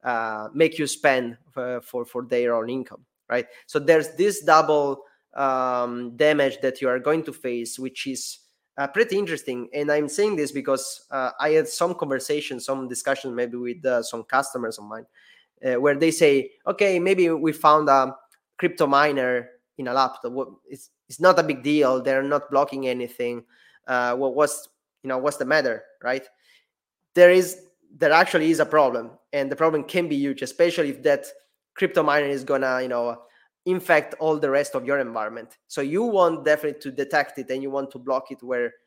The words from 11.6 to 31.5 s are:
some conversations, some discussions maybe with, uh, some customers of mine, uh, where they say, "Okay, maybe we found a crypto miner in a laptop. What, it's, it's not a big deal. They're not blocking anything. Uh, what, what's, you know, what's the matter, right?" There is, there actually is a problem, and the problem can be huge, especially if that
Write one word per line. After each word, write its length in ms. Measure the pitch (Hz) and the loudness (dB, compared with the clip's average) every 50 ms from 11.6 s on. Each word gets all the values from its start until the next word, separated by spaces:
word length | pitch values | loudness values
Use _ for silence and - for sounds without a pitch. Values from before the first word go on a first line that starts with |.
| 151 - | 2 0
some 260 | - - 170 175 180 | -2 -2 -2 -2 -2
conversations, 680 | 175 175 147 135 127 - - 147 151 147 - 135 120 - | -4 -4 -4 -4 -6 -4 -4 -6 -6 -6 -8 -12 -12 -8
some 220 | - 135 135 131 127 | -8 -8 -8 -6 -10
discussions 460 | 123 117 - - 135 135 - 135 120 | -10 -8 -4 -4 -4 -4 -4 -10 -6
maybe 220 | 117 123 120 117 | -6 -6 -6 -6
with, 300 | 123 123 120 120 - 156 | -8 -8 -8 -8 -4 -2
uh, 180 | 131 127 120 117 | 0 0 0 -2
some 200 | - - 117 110 | -4 -10 -12 -10
customers 540 | _ - 131 139 139 - 131 117 113 110 - | _ -2 -2 -2 -2 -6 -8 -8 -8 -10 -10
of 80 | 104 | -16
mine, 200 | 104 107 110 127 _ _ _ _ _ _ _ _ _ _ _ - | -16 -16 -16 -16 _ _ _ _ _ _ _ _ _ _ _ -4
uh, 140 | 131 127 123 | -4 -2 0
where 160 | 131 147 143 | 2 2 2
they 160 | 139 156 165 | 4 2 0
say, 400 | 156 160 175 151 143 139 120 - _ _ _ - | 2 4 4 6 6 4 0 -2 _ _ _ -6
"Okay, 320 | 196 - 208 196 185 180 | 0 2 2 2 2 2
maybe 300 | 170 185 196 185 180 165 | 2 2 2 4 2 2
we 240 | 165 156 143 160 151 | 2 0 0 -2 -2
found 340 | - - 156 151 156 151 147 | 2 4 6 6 6 6 6
a 260 | 139 135 131 127 127 - _ _ _ _ _ _ _ _ | 4 4 4 0 -4 -12 _ _ _ _ _ _ _ _
crypto 280 | - 175 - - 165 | -4 -4 0 0 0
miner 640 | 143 139 139 147 151 139 139 127 127 127 123 120 123 - _ _ _ _ - | 2 4 4 4 4 2 0 -2 0 -2 -2 -4 -8 -18 _ _ _ _ -10
in 100 | 131 123 | -8 -4
a 60 | 123 | 0
laptop. 380 | 135 135 127 - - - 123 | 2 2 2 0 -6 -12 -10
What, 180 | 123 131 131 - 98 _ _ _ | -6 -6 -8 -8 -10 _ _ _
it's, 220 | - 131 - _ _ _ _ _ | -20 -20 -20 _ _ _ _ _
it's 120 | - - | -10 4
not 200 | 156 185 185 170 | 6 6 6 6
a 40 | 160 | 4
big 200 | 156 151 127 123 | 2 -2 -4 -2
deal. 380 | 139 147 151 143 127 131 131 | 0 2 4 4 4 2 0
They're 200 | 123 139 135 135 135 | 0 0 0 0 0
not 280 | 143 147 143 143 - | 0 -2 -2 -2 0
blocking 360 | 139 135 143 139 139 135 135 127 | 0 0 0 0 -2 -6 -4 -4
anything. 580 | 123 123 123 120 - - 123 120 120 120 117 _ _ _ _ _ _ _ _ - | -4 -4 -6 -10 -8 -6 -6 -6 -6 -8 -12 _ _ _ _ _ _ _ _ -4
Uh, 280 | 127 123 123 123 120 | -2 0 0 0 -2
what, 200 | 127 139 135 120 | -2 -2 -2 2
what's, 320 | 135 151 143 147 - - - _ _ _ _ _ _ _ | 2 2 2 0 -6 -12 -18 _ _ _ _ _ _ _
you 40 | 135 | -6
know, 120 | 131 131 | -4 -2
what's 180 | 127 147 139 143 | -2 -2 -2 -2
the 80 | 139 | -2
matter, 380 | 127 147 156 139 131 113 107 - _ _ _ - | 0 2 2 2 0 -2 -4 -8 _ _ _ -6
right?" 240 | 120 127 135 127 - _ _ _ _ _ _ _ _ _ _ _ _ _ _ _ _ _ | -4 -4 -4 -6 -12 _ _ _ _ _ _ _ _ _ _ _ _ _ _ _ _ _
There 180 | 175 175 175 | 8 10 10
is, 300 | 180 185 180 180 - - - _ _ _ _ _ _ | 10 8 4 2 -4 -12 -16 _ _ _ _ _ _
there 160 | 139 165 151 | 0 2 4
actually 380 | 151 160 185 185 - 175 156 160 | 6 6 4 4 2 0 2 2
is 100 | 165 156 | 2 2
a 60 | 156 | 2
problem, 460 | 151 151 156 147 131 120 120 113 117 113 _ _ _ | 2 4 4 4 4 2 -2 -8 -8 -16 _ _ _
and 200 | - 143 139 135 | -4 -4 -4 -4
the 40 | 143 | -2
problem 280 | 143 160 160 156 151 139 | 0 0 0 0 0 -4
can 260 | 147 - 185 175 165 | -2 -2 -2 -2 -2
be 60 | 151 | -2
huge, 260 | 139 139 143 135 139 | -2 -2 -4 -4 -6
especially 480 | - 127 - _ 170 175 165 180 160 143 | -8 -10 0 _ 2 2 2 0 -2 -4
if 140 | 135 - 127 | -4 -2 0
that 240 | 151 143 139 - - - - _ _ | 0 0 0 -2 -10 -18 -20 _ _